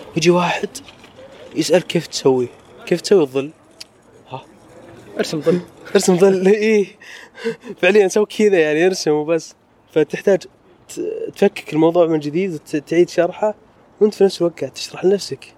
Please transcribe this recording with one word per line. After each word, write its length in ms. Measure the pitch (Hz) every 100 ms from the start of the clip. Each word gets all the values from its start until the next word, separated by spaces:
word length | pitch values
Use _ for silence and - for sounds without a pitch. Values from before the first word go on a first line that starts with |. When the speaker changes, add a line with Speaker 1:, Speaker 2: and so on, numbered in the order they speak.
| -
Speaker 1:
ويجي 160 | 170 165
واحد 380 | 175 170 160 202 - - - - - - - -
يسأل: 320 | - 156 170 -
"كيف 200 | 170 -
تسويه؟ 420 | - 139 131 120 - - - -
كيف 140 | 135
تسوي 200 | - 202
الظل؟ 300 | 139 131 143 - _ _ - _ _ _ _
ها؟ 120 | 131 - _ - - - - - -
Speaker 2:
ارسم 220 | 208 160
ظل". 200 | 147 175 175 -
Speaker 1:
<laughs> 180 | -
ارسم 220 | 202 196 180
ظل، 300 | 196 190 185
إيه. 400 | 214 214 214 190 - - - - - 233 - 240 196
فعليًا 320 | - 208 190
سوي 180 | 220 208
كذا، 340 | - 208 185
يعني 260 | 151 151 180
ارسم 240 | 190 160
وبس. 440 | 151 151 165 - _ _ _ _
فتحتاج 500 | - 147 - - 185 - _ _ _ _
ت-، 120 | - - - - -
تفكك 360 | 196 - -
الموضوع 340 | 151 165 175 165
من 140 | 160
جديد 400 | 147 156 196 151 -
وتعيد 340 | 156 - 165 175
شرحه، 460 | - 170 - 214 208 _ _ _ _
وأنت 140 | 214
في 100 | -
نفس 160 | 196 -
الوقت 200 | 170 165
قاعد 120 | 135
تشرح 320 | - - -
لنفسك، 500 | 180 196 - 135 -